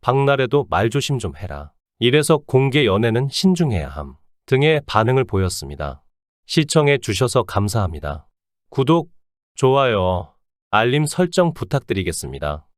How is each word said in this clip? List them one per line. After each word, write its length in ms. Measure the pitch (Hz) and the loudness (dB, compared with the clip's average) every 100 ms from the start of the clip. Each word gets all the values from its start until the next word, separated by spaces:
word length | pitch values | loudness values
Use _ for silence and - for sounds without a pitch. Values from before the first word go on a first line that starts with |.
박나래도 640 | - 135 139 139 127 143 135 | 0 0 2 2 2 0 0
말 180 | 87 113 | 0 0
조심 300 | 139 - 139 | -2 -4 -4
좀 160 | 104 71 | -6 -10
해라. 340 | 92 73 73 _ _ _ | -12 -12 -14 _ _ _
이래서 380 | 117 143 147 156 | 2 2 2 0
공개 480 | - 131 135 135 123 | 2 2 2 2 2
연애는 420 | 110 117 113 139 | 2 2 0 -2
신중해야 600 | - 190 180 160 98 71 | 0 0 2 0 -2 -4
함." 260 | 73 71 65 _ _ _ | -10 -12 -16 _ _ _
등의 340 | 131 147 156 143 | 0 2 2 0
반응을 360 | 107 113 131 | 0 2 2
보였습니다. 800 | 127 98 92 - 69 71 73 67 _ _ _ _ _ | 0 0 -2 -4 -12 -10 -10 -10 _ _ _ _ _
시청해 500 | - 151 160 143 139 | -2 2 2 2 0
주셔서 460 | - 98 127 131 | 0 -2 0 0
감사합니다. 840 | 117 - 101 113 95 80 73 71 - _ _ _ _ | 0 -2 -2 0 -2 -4 -8 -10 -14 _ _ _ _
구독, 380 | - 135 170 165 - _ _ _ - | -4 2 0 0 -16 _ _ _ 0
좋아요, 760 | 131 135 131 107 92 92 82 _ _ _ _ | 2 4 2 2 0 -2 -6 _ _ _ _
알림 340 | 104 117 143 151 | 2 2 2 0
설정 480 | - 180 180 175 | 0 -2 2 0
부탁드리겠습니다. 1120 | 170 - 139 - 98 90 80 69 67 73 73 - | 0 -4 -4 -2 -4 -2 -6 -8 -6 -6 -6 -12